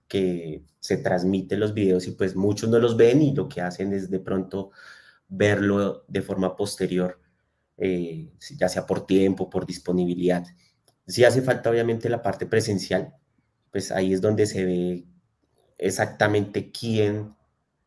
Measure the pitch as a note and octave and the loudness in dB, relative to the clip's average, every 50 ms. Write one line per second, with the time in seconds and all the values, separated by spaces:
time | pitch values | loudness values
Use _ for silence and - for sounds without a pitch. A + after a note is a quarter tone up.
0 | _ _ - G2 F#2+ F#2 F2 E2+ E2 D#2 D2+ - - _ _ _ - - G2 - | _ _ -2 0 0 0 -2 -4 -8 -10 -12 -12 -14 _ _ _ -4 -2 -2 -2
1 | - - F#2 F2+ F2+ F#2 G2 F#2+ F#2 - G2 G2+ G#2+ G#2+ G#2 A2 G2+ F#2+ F#2 F2+ | 0 0 0 2 2 0 0 0 -2 -2 -2 -2 0 -2 0 0 2 2 2 2
2 | - F2+ F2+ - G2+ F#2 F2+ F#2 G2 G#2 G2+ - A2+ A2+ A#2 A#2 A#2+ A#2 A2+ A2+ | 0 -4 -4 -4 -4 -2 0 0 0 0 0 0 0 2 4 4 4 2 4 6
3 | A#2 A#2 B2+ D3+ D3+ - - - F#2 - - F2 F2+ F2+ - - G2 G2+ G2 G2 | 6 6 8 6 4 4 2 -2 -4 -4 -6 -6 -6 -6 -4 -4 -4 -2 -2 -4
4 | F#2+ F2+ G2 F#2 F2+ - F#2+ F#2+ F#2 - - G2 F#2 - _ - - - - - | -4 -4 -6 -6 -4 -2 -4 -4 -2 -4 -8 -8 -8 -10 _ -20 -20 -20 -20 -20
5 | - - _ _ _ _ F#2+ F#2+ G#2 G#2 G#2 G2 G2+ G2 G2+ G2+ G2 G2 - - | -20 -20 _ _ _ _ 0 2 4 4 4 4 2 2 2 2 0 0 -4 -6
6 | - - F#2+ G2 - - F#2+ F#2+ F#2 F2+ - - G2+ G2 - - F#2+ F2 F2+ F2+ | -12 -6 -4 -4 -4 -4 -2 -2 -2 -2 -2 -4 -6 -6 -2 -4 -2 0 0 0
7 | F2+ F2+ - - _ _ _ _ _ _ _ _ _ _ _ - - F#2+ F#2 F2 | 0 -2 -4 -10 _ _ _ _ _ _ _ _ _ _ _ -4 -2 -2 0 -2
8 | F2 E2 D#2+ D#2+ D#2 - - _ - - - - F2+ F2+ - F#2 - - F#2+ - | -4 -6 -8 -12 -14 -16 -18 _ -20 -20 -4 -2 -2 0 0 -4 -2 -2 -4 -4
9 | - - F#2+ F#2+ F#2+ G2 F#2+ - F#2 - - F#2 F2+ F2+ F2+ - - F#2 F2+ F2+ | 0 2 4 4 4 4 2 0 -4 -4 -4 -6 -4 -4 -10 -8 -4 -2 0 0
10 | F2+ F2 F2+ F2 F2 F2+ F2 F2 F2 - - _ _ _ _ _ _ _ _ _ | 0 0 -2 0 0 0 0 0 -2 -8 -18 _ _ _ _ _ _ _ _ _
11 | _ - F2+ A2+ A#2+ A#2+ A#2 C3 C3 C3 A#2+ A2+ - A#2 A#2 A#2 A#2 A#2+ A#2 A2+ | _ -8 2 6 6 6 6 4 2 2 0 0 0 0 2 2 2 0 -2 -2
12 | - A#2 A#2 A#2 - - - - F#2+ F2 A2+ A2 G#2 A2 G2+ F#2 - - F#2 F#2+ | -2 -2 -2 -2 -2 -4 -4 -4 -4 0 0 0 2 2 -2 -2 -2 -2 -2 -2
13 | - - - _ _ _ _ _ _ _ _ _ _ _ - G2 F#2 - - F#2+ | -2 -6 -12 _ _ _ _ _ _ _ _ _ _ _ -6 -6 -6 -2 -2 0
14 | F#2+ F#2+ F#2+ F#2 G2+ G#2+ G#2+ G#2+ G#2+ G2+ - G2 F#2 F2+ F2+ F2 F2+ F2+ F2+ F2+ | 2 2 2 2 2 2 4 4 2 0 0 -2 0 0 0 0 0 -2 -2 -6
15 | - - _ _ _ _ _ _ _ _ _ _ _ _ _ - - G2 - - | -8 -16 _ _ _ _ _ _ _ _ _ _ _ _ _ -4 -4 -2 0 0
16 | G#2+ - - - A2 G#2 G#2 G#2 G2+ G2+ - G#2 G#2 - - - A#2 A#2 A2 A2 | -2 -4 0 0 2 2 2 2 0 0 -4 -6 -6 -6 -12 -8 -4 -2 0 2
17 | G#2 G#2 G#2 G#2+ G#2 G#2+ - _ _ _ _ _ _ _ _ _ _ | 2 0 0 -4 -8 -10 -14 _ _ _ _ _ _ _ _ _ _